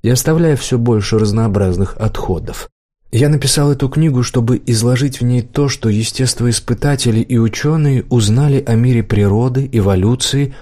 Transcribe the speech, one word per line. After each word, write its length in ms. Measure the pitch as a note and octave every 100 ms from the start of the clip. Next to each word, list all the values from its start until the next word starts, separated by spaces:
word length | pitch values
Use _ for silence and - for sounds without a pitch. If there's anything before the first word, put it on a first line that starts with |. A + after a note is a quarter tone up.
и 80 | A#2
оставляя 440 | B2+ - D#3+ E3
всё 240 | C#3 - B2+
больше 400 | A#2 A2 G2+ A2
разнообразных 800 | G#2+ A2 A2+ G2+ F#2+ F2+ F#2+ -
отходов. 720 | A2 - - E2+ D#2+ - - _ _ _ _
Я 160 | A2+ D3
написал 440 | D3+ C3+ - C#3+
эту 160 | C#3 C3+
книгу, 340 | D3+ D#3+ B2+
чтобы 400 | A#2+ B2+ A#2 B2 -
изложить 540 | A2+ A#2 B2 C#3 C3+
в 40 |
ней 180 | B2 B2
то, 260 | A#2+ - C#3+
что 200 | - A2+
естествоиспытатели 1300 | G#2 A2 - C3 - A#2+ A2 - A#2 C#3+ C#3 A#2+ A2
и 200 | - A#2+
учёные 640 | A2+ - D3 D#3 D3 C3 -
узнали 540 | B2 G#2 A#2 D3 C3+
о 120 | - A2+
мире 260 | B2 A#2+
природы, 640 | A2 G#2 G2+ G#2 B2+ B2+ C3+
эволюции 800 | A#2 G2 F#2 G2+ B2+ - C3+ C3+ -